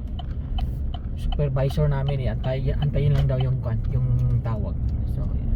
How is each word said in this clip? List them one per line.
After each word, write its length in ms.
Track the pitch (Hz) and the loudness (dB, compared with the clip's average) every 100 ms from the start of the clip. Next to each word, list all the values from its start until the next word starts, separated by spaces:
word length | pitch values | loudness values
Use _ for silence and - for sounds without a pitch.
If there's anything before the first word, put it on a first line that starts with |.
| - - - - - - - - - - - - | -8 -6 -6 -6 -4 -2 -2 -2 -4 -4 -6 -4
supervisor 680 | - - 139 135 135 156 147 | -2 0 0 2 0 2 2
namin, 340 | 135 139 135 | 2 0 0
eh, 80 | 113 | 0
antay-, 460 | 110 131 135 135 135 | 0 -2 0 0 0
antayin 400 | 143 143 143 139 | 0 2 4 4
lang 100 | 135 | 2
daw 140 | 131 | 2
yung, 180 | 127 131 | 2 0
kwan, 220 | 117 110 - | 0 0 0
yung 480 | 127 123 123 123 117 113 | 2 2 2 4 2 0
tawag. 320 | 110 98 117 - - - | -2 -2 -2 -2 0 -2
So, 160 | - - - - | -2 -2 -2 0